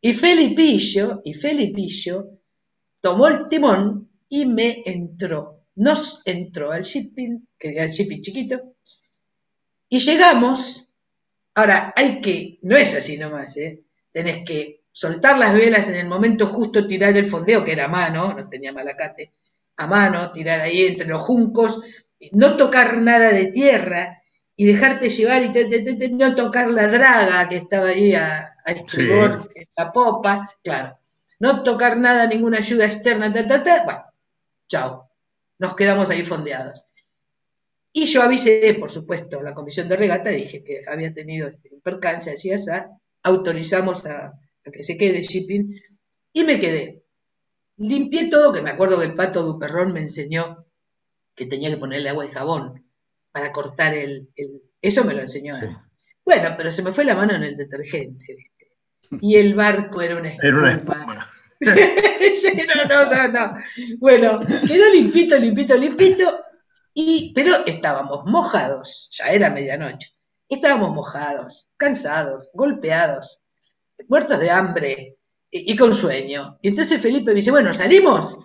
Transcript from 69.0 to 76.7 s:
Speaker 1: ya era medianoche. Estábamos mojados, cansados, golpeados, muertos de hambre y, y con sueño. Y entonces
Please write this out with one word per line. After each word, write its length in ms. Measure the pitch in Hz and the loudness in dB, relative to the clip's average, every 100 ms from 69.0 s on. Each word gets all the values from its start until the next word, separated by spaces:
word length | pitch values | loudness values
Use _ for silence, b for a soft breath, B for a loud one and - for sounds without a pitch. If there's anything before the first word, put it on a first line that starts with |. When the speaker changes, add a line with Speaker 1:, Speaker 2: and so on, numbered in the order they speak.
| - | -16
Speaker 1:
ya 140 | - 120 | -8 0
era 240 | 196 180 | 2 2
medianoche. 600 | 143 139 143 147 - - _ _ _ _ | 0 -6 -8 -10 -12 -20 _ _ _ _
Estábamos 440 | 277 294 262 180 | -2 0 2 0
mojados, 760 | 156 139 143 147 143 - - - _ | -4 -10 -10 -8 -8 -12 -18 -20 _
cansados, 720 | - 262 147 156 143 135 - | -4 -2 -4 -6 -6 -10 -14
golpeados, 880 | 180 147 - 156 160 165 139 - - _ _ _ _ _ _ - | -4 -4 -2 -2 0 0 -4 -10 -20 _ _ _ _ _ _ -2
muertos 320 | 277 - 208 | 0 0 -2
de 100 | 165 | 0
hambre 680 | 180 190 175 143 131 131 _ _ _ _ | 0 0 -4 -6 -8 -12 _ _ _ _
y, 220 | 180 170 | -12 -6
y 40 | 220 | 4
con 180 | 240 | 4
sueño. 640 | 202 160 135 135 143 139 - | 4 0 -4 -6 -10 -12 -6
Y 60 | |
entonces 320 | 196 | -4